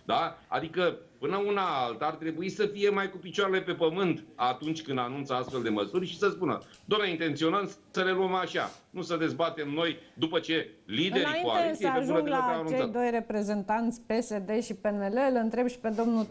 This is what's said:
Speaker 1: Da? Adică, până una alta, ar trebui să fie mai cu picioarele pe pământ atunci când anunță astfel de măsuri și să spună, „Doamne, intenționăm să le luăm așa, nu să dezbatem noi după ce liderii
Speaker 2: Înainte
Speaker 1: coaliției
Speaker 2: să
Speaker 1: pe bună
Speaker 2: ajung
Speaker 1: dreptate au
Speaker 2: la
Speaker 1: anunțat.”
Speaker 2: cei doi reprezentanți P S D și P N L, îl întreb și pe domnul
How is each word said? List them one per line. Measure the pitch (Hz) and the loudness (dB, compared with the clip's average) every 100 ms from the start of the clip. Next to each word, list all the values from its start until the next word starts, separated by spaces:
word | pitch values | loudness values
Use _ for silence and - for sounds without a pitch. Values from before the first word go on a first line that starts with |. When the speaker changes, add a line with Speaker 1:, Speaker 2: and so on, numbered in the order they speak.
| - | 0
Speaker 1:
Da? | 139 165 - - | 0 0 -4 -4
Adică, | 131 160 170 170 - - - | -4 -2 0 0 0 -8 -6
până | - 196 202 | -2 0 2
una | 202 185 139 120 | 2 2 0 -2
alta, | 110 147 | -2 -4
ar | |
trebui | 156 160 156 185 | -2 -4 -4 -4
să | 202 208 | 0 0
fie | 202 202 | 2 2
mai | 196 196 | 4 0
cu | 190 | -6
picioarele | 185 175 196 185 | -6 0 2 2
pe | 175 | 0
pământ | 147 165 175 180 139 - | 2 2 4 2 0 -4
atunci | - 127 127 156 160 | 0 0 0 -2 -4
când | - 127 | -2 -2
anunță | 123 139 135 | -2 -4 -2
astfel | 127 127 127 | -2 -2 -2
de | 113 | 0
măsuri | 107 196 185 185 | 0 0 0 -2
și | - | 0
să | 202 | 0
spună, | 170 165 104 - - | 2 0 -2 -6 -18
„Doamne, | - 214 196 | -2 0 2
intenționăm | 165 165 139 160 202 190 - - | 0 0 2 2 2 0 -6 -6
să | 196 | 0
le | 185 | 2
luăm | 185 190 | 2 2
așa, | 185 175 175 110 - _ | 2 0 -2 -2 -6 _
nu | - | -8
să | 165 165 | -2 0
dezbatem | 160 127 165 160 143 | 0 2 0 -2 -4
noi | 151 170 - - | 0 0 -2 -10
după | - 160 165 | -8 -2 -2
ce | 160 160 - - - | 0 -2 -2 -10 -4
liderii | 117 185 190 294 | 0 2 2 2
Speaker 2:
Înainte | 320 349 | 0 2
Speaker 1:
coaliției | 110 339 311 269 | 2 2 0 0
Speaker 2:
să | 262 | 0
Speaker 1:
pe | |
bună | 277 | 2
Speaker 2:
ajung | 320 294 | 2 2
Speaker 1:
dreptate | 269 | 2
au | 254 | 0
Speaker 2:
la | 165 | 0
Speaker 1:
anunțat.” | 160 262 | 0 0
Speaker 2:
cei | 240 | 0
doi | 233 240 | 0 0
reprezentanți | 233 226 214 202 208 190 214 233 233 - | 0 -2 -2 -2 -2 0 0 0 -4 -2
P | 226 | -2
S | 226 214 185 | -2 -4 -2
D | 220 | -2
și | 226 | -2
P | 196 | -4
N | 214 208 196 | -2 -2 0
L, | 240 277 | 2 2
îl | 247 | 2
întreb | 226 226 247 | 0 0 -2
și | 247 | -2
pe | 220 | -2
domnul | 214 233 226 220 | 0 2 2 0